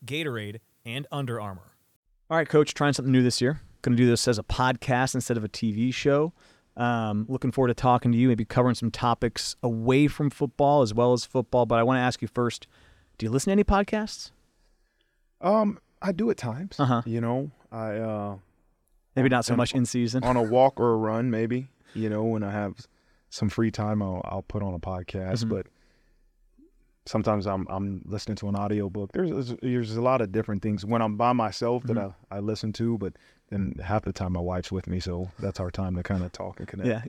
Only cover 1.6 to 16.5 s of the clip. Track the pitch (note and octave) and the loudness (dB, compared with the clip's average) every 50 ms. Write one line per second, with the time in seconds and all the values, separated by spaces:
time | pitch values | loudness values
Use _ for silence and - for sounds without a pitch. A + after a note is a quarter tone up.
1.6 | - - _ _ _ _ _ _ _ _ _ _ _ - D#3+ E3 D#3 - - D3+ | -16 -20 _ _ _ _ _ _ _ _ _ _ _ -4 -2 -2 0 4 4 4
2.6 | D3+ - - - D3 C#3+ C#3 - B2 C3+ C3 B2+ B2 B2 - - A#2+ B2+ D#3 - | 4 4 2 0 0 0 0 0 2 4 6 6 6 4 4 2 2 0 0 -2
3.6 | - - - _ - B2 A#2+ A#2 B2 A#2+ A#2 - - B2+ A#2 G#2 - - - - | -8 -18 -10 _ 0 2 4 6 6 6 6 4 4 2 2 0 0 -2 0 2
4.6 | B2+ B2+ C3 A#2 - - B2+ B2 C3 B2+ - C3 - - A#2+ A2+ G#2+ G#2 - - | 2 2 2 0 0 0 2 2 2 0 0 -2 -2 -2 -2 -2 -2 -6 -6 -2
5.6 | A#2+ A2+ G#2 G#2+ A#2 B2+ B2 - - D3 C#3 C#3+ D3+ E3+ - _ _ _ _ _ | -2 -2 0 0 0 0 0 0 2 4 4 4 2 0 -4 _ _ _ _ _
6.6 | _ _ - - A#2+ A#2+ A#2+ A#2 A2+ G#2+ G#2 G#2 A2 A#2 C3 B2+ - B2+ - C3+ | _ _ -6 -2 0 0 0 0 0 0 -2 -2 -2 -2 -4 -2 -2 0 2 2
7.6 | C3 B2 A#2 - - B2+ B2 B2 - B2 A#2 A#2 B2 C3 A#2+ G#2+ A2 - - B2+ | 2 2 2 2 4 4 4 4 4 4 4 4 4 4 4 2 0 0 2 2
8.6 | B2 B2+ A#2 - A#2+ A2+ - - - A#2+ A#2 - B2 A#2 - - - - - _ | 4 4 2 0 -2 -4 -2 0 0 0 2 2 0 -2 -2 -4 -8 -8 -6 _
9.6 | - B2 A2+ A2+ A2+ B2 B2+ C#3 D3 C#3+ - - D3+ C#3 - - D3 B2 - - | -4 -2 -2 0 2 4 4 6 6 4 2 2 -2 -2 0 -2 -4 -4 0 2
10.6 | C#3+ C#3 C#3+ D3 B2+ G#2+ G#2+ A#2 A#2+ B2 B2 A#2+ - - - C3 A#2 - - B2 | 4 6 6 6 4 4 4 4 4 4 4 2 0 -2 -2 -2 -2 2 2 2
11.6 | A#2+ A2+ A#2 A#2 A#2 B2 C3 B2+ B2 B2 A#2 - - G#2+ - B2 A#2+ A#2 - - | 2 4 4 4 4 4 4 2 2 0 0 -2 -6 -6 -2 0 0 0 -2 -6
12.6 | - - _ _ _ - _ _ _ _ _ - A2 A2 A#2 C3+ - G3 F#3+ G#3 | -12 -20 _ _ _ -20 _ _ _ _ _ -6 -4 0 0 0 2 2 4 4
13.6 | G3+ - G#3 G3 G3+ - - G#3+ A3 G#3+ - - - - _ _ _ _ _ _ | 4 4 4 2 2 0 -2 -4 -4 -6 -10 -12 -16 -18 _ _ _ _ _ _
14.6 | _ _ _ _ _ _ _ _ _ _ _ _ _ _ _ - E3+ F#3 G#3 A3 | _ _ _ _ _ _ _ _ _ _ _ _ _ _ _ -4 0 2 4 4
15.6 | G#3+ G#3 - - _ _ _ - F3 F#3+ F#3 E3 A3 A#3 G3 - - A#2+ | 4 2 0 -4 _ _ _ -6 -4 -2 -2 0 0 -2 -2 -2 -4 -6